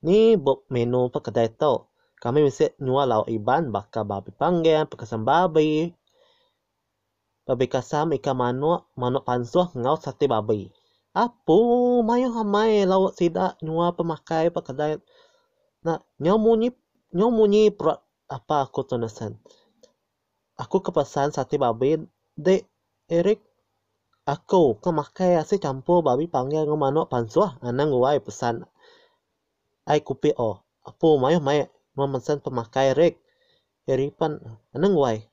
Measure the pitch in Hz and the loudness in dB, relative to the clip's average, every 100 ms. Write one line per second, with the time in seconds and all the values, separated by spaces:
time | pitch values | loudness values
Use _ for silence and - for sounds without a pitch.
0 | 151 202 226 220 139 131 _ 127 120 123 | 2 4 4 4 2 -2 _ -2 0 0
1 | 123 143 - 113 113 - 151 123 - _ | 0 -2 -4 0 0 0 0 0 -4 _
2 | _ _ 120 139 147 131 151 _ 135 131 | _ _ -2 2 2 2 -2 _ -2 0
3 | 135 110 - 113 104 135 156 101 101 - | 2 0 0 -4 0 0 0 -6 -6 -8
4 | 107 98 - - 151 175 165 156 151 - | -6 -8 -10 -4 -2 2 2 2 0 -6
5 | 113 113 110 156 185 156 156 151 170 175 | -10 -6 0 2 2 2 2 0 -2 -8
6 | _ _ _ _ _ _ _ _ _ _ | _ _ _ _ _ _ _ _ _ _
7 | _ _ _ _ - 127 127 135 - 151 | _ _ _ _ -6 -2 0 -2 -4 -4
8 | 160 139 - 127 123 127 147 170 _ - | -2 -2 -4 -2 -2 -2 -2 -2 _ -6
9 | 123 127 - 123 120 175 180 131 123 156 | -4 -4 -2 -4 -2 -2 -2 -2 -2 -2
10 | - - 143 113 107 107 92 _ _ _ | -4 -4 0 0 -2 -4 -6 _ _ _
11 | _ 180 240 _ - 214 240 240 247 247 | _ -4 -4 _ 2 4 4 2 2 2
12 | 220 240 254 226 214 202 220 214 196 190 | 2 0 0 -2 -2 0 2 2 2 2
13 | 190 - 170 170 185 - 160 160 175 170 | 0 0 -2 0 -4 -4 -6 -2 -2 -2
14 | 170 156 - 160 165 170 175 147 151 151 | -6 -6 -4 -2 -2 -2 -10 -6 -4 -4
15 | _ _ _ _ _ _ _ _ 165 160 | _ _ _ _ _ _ _ _ -6 -6
16 | _ _ 147 214 220 226 233 247 _ _ | _ _ 0 2 2 2 0 -6 _ _
17 | _ 175 226 233 214 208 214 208 156 - | _ 0 0 4 4 4 4 2 -2 -2
18 | _ _ _ 135 _ 151 131 - 127 123 | _ _ _ -14 _ -2 -2 -4 -4 -4
19 | 113 - 110 110 _ _ _ _ - _ | -6 -8 -12 -12 _ _ _ _ -20 _
20 | _ _ _ _ _ - 127 196 - 170 | _ _ _ _ _ -16 -4 -4 -2 -4
21 | 139 - 143 147 127 147 127 113 131 156 | -2 -2 -4 -4 -4 -2 -2 0 0 -2
22 | 160 _ _ - 151 190 - _ _ _ | -6 _ _ -6 0 0 -2 _ _ _
23 | _ 170 180 214 _ _ _ _ _ _ | _ -2 0 -2 _ _ _ _ _ _
24 | _ _ - 143 - - 143 110 180 160 | _ _ -8 -8 0 2 2 2 -2 -4
25 | 143 - 185 175 156 196 151 135 131 175 | -6 -2 0 2 0 -4 -4 -6 0 2
26 | 151 123 170 139 127 156 151 151 139 147 | 2 0 -2 -4 -2 -2 -2 0 0 0
27 | - 127 113 156 202 - 120 120 151 127 | -2 -4 -2 0 0 -2 -8 -2 0 2
28 | 131 147 - - 120 - - _ _ _ | 2 0 -4 -6 -6 -6 -10 _ _ _
29 | _ _ _ _ _ _ _ _ - 151 | _ _ _ _ _ _ _ _ -2 -2
30 | - 135 147 - 113 95 _ _ - - | -2 -4 -2 0 -4 -6 _ _ -20 0
31 | 165 147 127 170 139 147 131 _ _ - | 2 4 4 2 2 0 -2 _ _ -6
32 | 139 135 120 143 - 123 113 - 135 135 | -4 -4 -4 -6 -4 -8 -6 0 2 4
33 | 165 160 _ _ _ _ _ _ - 131 | 2 0 _ _ _ _ _ _ -4 -2
34 | 139 _ 160 151 120 110 _ - 185 180 | -2 _ -6 -4 -14 -20 _ -2 0 2
35 | 135 110 110 | 0 -2 -8